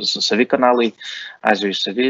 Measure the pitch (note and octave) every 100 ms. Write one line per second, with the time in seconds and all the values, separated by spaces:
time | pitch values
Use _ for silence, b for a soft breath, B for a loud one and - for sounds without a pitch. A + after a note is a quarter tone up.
0 | - - - G#2 B2 C#3 B2 A#2+ A#2 -
1 | B B B B A2 G2+ G2+ - - G2+
2 | C3